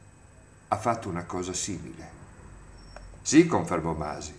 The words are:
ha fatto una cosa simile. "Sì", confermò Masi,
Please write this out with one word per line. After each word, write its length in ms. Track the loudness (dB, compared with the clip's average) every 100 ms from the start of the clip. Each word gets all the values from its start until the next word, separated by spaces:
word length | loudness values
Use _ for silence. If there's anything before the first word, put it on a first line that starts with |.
| -20 -20 -20 -20 -20 -20 -2
ha 80 | 0
fatto 340 | 2 0 -2
una 140 | -6
cosa 300 | -4 -4 -4
simile. 560 | -4 -4 -6 -10 -14 -16 -18 -20 -20 -20 -20 -20 -20 -18 -18 -18 -10
"Sì", 240 | 6 8 8
confermò 480 | 6 2 0 0
Masi, 420 | -2 -4 -6 -10